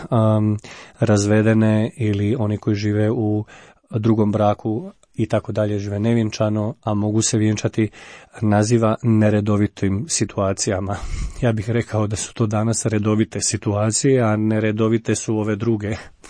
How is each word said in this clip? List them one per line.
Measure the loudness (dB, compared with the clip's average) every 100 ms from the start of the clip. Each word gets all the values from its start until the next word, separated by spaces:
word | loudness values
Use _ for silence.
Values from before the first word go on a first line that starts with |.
| -2
am, | 2 4 2 2 -2 -6 -20 -20 -2
razvedene | 2 2 4 4 4 4 4 2 0 -2
ili | -2 0 0 0
oni | -2 -2
koji | -2 -2
žive | 0 0 0
u | 0 0 -2 -4 -14 -20 _ _
drugom | -2 2 2 2
braku | 4 2 2 -4 -6 -8 -18 _ -6
i | -2
tako | -2 -2
dalje | -2 -2 -2
žive | -4 -2
nevjenčano, | 0 2 0 0 -2 0 -4 -6
a | -4
mogu | -2 0 0
se | 0 0
vjenčati, | 0 0 -2 -2 -2 -4 -20 -20 -20 -4
naziva | 2 2 4 2 2 0
neredovitim | 2 4 4 2 2 2 0 0 -2 -2 -4
situacijama. | -4 -4 -2 -2 -2 -4 -4 -4 -8
<laughs> | -8 -6 -8 -2
Ja | -2
bih | -2 -2
rekao | -4 -2 -2 -2
da | -4
su | -8
to | -4 -2
danas | 0 -2 -2 -2
redovite | -2 0 0 0 -2
situacije, | -4 -4 -2 -2 0 0 2 2
a | 2 0
neredovite | 0 0 0 0 0 0 0 -4
su | -2 -2
ove | -2 -2
druge. | -2 -2 -4 -8 -12 -20